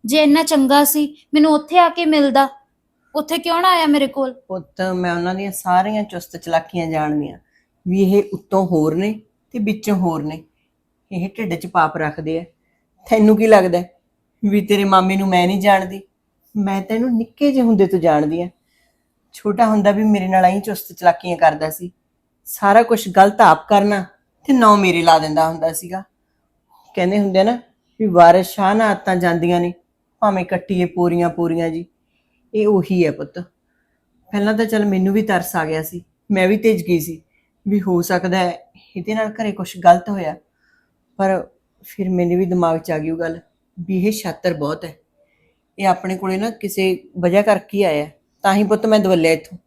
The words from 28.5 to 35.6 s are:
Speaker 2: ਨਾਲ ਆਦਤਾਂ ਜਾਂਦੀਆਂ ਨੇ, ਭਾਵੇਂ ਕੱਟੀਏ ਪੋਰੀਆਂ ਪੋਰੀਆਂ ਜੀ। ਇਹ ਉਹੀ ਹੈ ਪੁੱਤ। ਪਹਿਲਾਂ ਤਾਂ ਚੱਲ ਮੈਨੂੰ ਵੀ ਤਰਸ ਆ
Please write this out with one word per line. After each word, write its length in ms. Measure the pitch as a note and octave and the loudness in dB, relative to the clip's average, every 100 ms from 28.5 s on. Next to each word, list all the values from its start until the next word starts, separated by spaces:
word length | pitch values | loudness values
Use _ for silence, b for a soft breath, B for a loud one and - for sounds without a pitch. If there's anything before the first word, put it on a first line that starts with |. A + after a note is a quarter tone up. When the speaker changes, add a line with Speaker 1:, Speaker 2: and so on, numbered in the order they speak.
| - F#3+ | -2 0
Speaker 2:
ਨਾਲ 160 | G#3+ A3 | 2 0
ਆਦਤਾਂ 260 | G#3 - F#3 | -2 -2 0
ਜਾਂਦੀਆਂ 440 | F3 E3+ E3+ F3 | 0 0 0 0
ਨੇ, 140 | F3 F3+ _ _ _ _ | -2 -6 _ _ _ _
ਭਾਵੇਂ 240 | G#3+ F#3+ | -2 -2
ਕੱਟੀਏ 400 | F3+ F#3 - F#3 | -4 -6 -4 -2
ਪੋਰੀਆਂ 460 | F3 F3+ F3 E3+ F3 | -2 0 0 0 -2
ਪੋਰੀਆਂ 380 | E3+ E3+ E3 E3 | -2 -4 -2 -4
ਜੀ। 180 | D#3+ F3 _ _ _ _ _ _ | -6 -12 _ _ _ _ _ _
ਇਹ 140 | G#3+ G#3+ | -2 2
ਉਹੀ 380 | G3+ - F#3 D#3+ | 0 0 0 0
ਹੈ 40 | |
ਪੁੱਤ। 280 | D3 C#3+ F3+ F3+ _ _ _ _ _ _ _ _ | -2 -12 -14 -16 _ _ _ _ _ _ _ _
ਪਹਿਲਾਂ 220 | G#3 G#3 | -4 -2
ਤਾਂ 100 | G#3+ | 0
ਚੱਲ 200 | A3 A3 | 0 0
ਮੈਨੂੰ 300 | G#3 F#3+ F#3 | 0 0 0
ਵੀ 80 | G3+ | 0
ਤਰਸ 340 | G#3+ F3+ E3+ | 0 -2 -2
ਆ 80 | F3+ | -6